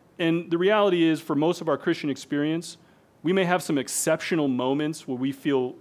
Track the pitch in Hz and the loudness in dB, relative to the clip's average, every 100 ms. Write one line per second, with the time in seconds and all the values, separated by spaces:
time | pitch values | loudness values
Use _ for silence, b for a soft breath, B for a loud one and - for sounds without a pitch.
0 | b - 165 170 170 170 185 214 202 175 | b -2 0 0 0 0 4 4 4 4
1 | 165 151 - 143 160 175 160 139 - 165 | 4 2 0 0 0 0 -2 -2 0 -2
2 | 147 135 - 143 151 165 175 - b b | -4 -6 -4 -2 -2 -4 -6 -16 b b
3 | b b 156 190 175 180 - 143 120 - | b b 0 2 2 0 0 -2 -2 -2
4 | 165 160 - 170 143 123 131 143 151 160 | 0 0 0 0 0 0 0 0 -2 -6
5 | - 127 135 135 151 135 127 - | -8 -4 -4 -4 0 0 0 -6